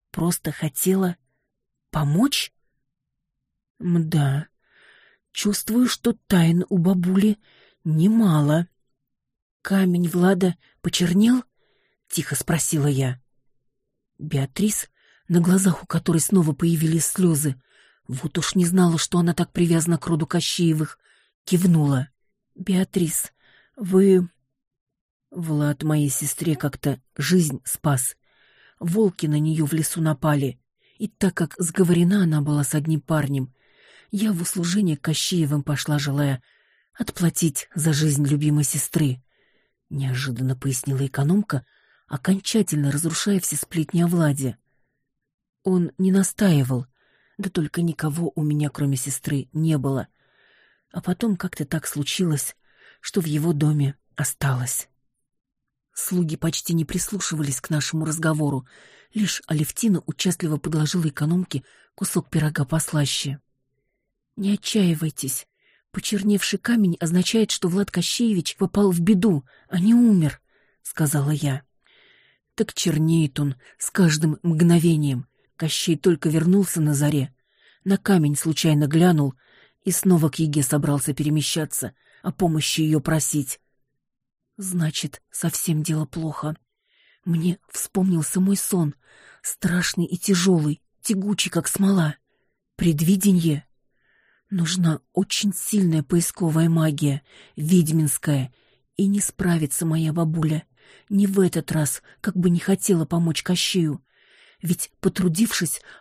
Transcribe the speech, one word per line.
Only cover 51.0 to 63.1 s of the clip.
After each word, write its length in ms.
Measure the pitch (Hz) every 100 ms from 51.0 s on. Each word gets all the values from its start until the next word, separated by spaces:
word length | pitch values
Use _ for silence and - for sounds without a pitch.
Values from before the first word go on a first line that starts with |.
потом 360 | - 180 233 185
как-то 280 | 185 - 147
так 220 | 156 -
случилось, 680 | 147 139 - 175 143 - - _ _ - _
что 220 | - 202
в 40 | 165
его 280 | 147 165
доме 420 | 147 151 151 139 - _ -
осталось". 760 | 143 - 143 127 123 - - _ _ _ _ _ _ _ _ _ _
Слуги 420 | - - 180 165 156
почти 380 | 165 - -
не 120 | 165 160
прислушивались 760 | 180 - 196 - 156 143 131
к 100 | -
нашему 360 | 151 - 160 156
разговору, 640 | 160 160 156 147 131 - - - - _
лишь 280 | 214 190 - -
Алевтина 540 | 151 151 - 226 175 -
участливо 520 | - 185 170 160 151
подложила 500 | 151 156 151 185 160
экономке 560 | - 147 180 180 135 - _ _ -
кусок 340 | 196 175 -
пирога 360 | - 151 151 139
послаще. 760 | 160 - 151 139